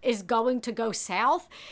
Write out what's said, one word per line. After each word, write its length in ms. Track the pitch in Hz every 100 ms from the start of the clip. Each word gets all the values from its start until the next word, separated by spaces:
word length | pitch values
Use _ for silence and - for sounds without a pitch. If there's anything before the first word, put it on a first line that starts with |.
is 220 | 254 214
going 360 | 180 233 240 254
to 100 | 240
go 200 | 226 226
south, 560 | 180 - 190 247 339 - - -